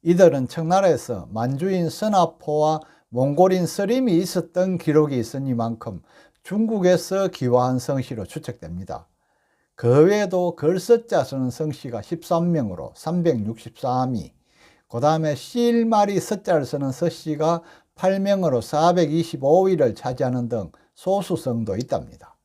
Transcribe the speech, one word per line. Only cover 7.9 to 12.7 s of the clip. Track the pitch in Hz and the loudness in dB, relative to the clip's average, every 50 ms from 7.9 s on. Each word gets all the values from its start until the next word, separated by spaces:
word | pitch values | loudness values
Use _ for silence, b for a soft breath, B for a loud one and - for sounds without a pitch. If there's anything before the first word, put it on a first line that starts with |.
| 139 135 123 - 131 110 95 | -4 -4 -4 -6 -8 -10 -10
추측됩니다. | - - 156 - - - - - 82 85 90 95 - 135 117 - _ _ _ _ _ _ _ _ _ _ _ _ _ _ | -10 -12 -14 -12 -12 -14 -14 -14 -12 -12 -12 -10 -10 -12 -12 -14 _ _ _ _ _ _ _ _ _ _ _ _ _ _
그 | - - 117 127 143 156 | -2 2 4 6 6 6
외에도 | 185 208 208 208 185 185 180 180 175 170 | 6 4 2 0 0 -2 -2 -2 -2 -4
글서자 | - - 156 185 185 - - 233 226 226 - 202 165 131 | -2 0 0 0 0 4 2 2 2 2 -2 0 0 0
쓰는 | - 139 135 131 127 | 0 -4 -4 -4 -4
성씨가 | 123 - 156 151 135 - - 135 117 107 | -4 -4 -6 -6 -6 -8 -10 -10 -10 -10
십삼 | 104 - 175 165 - - 180 165 170 175 | -8 -8 -8 -10 -4 -2 0 0 2 2
명으로 | 170 156 123 101 | 0 0 0 -4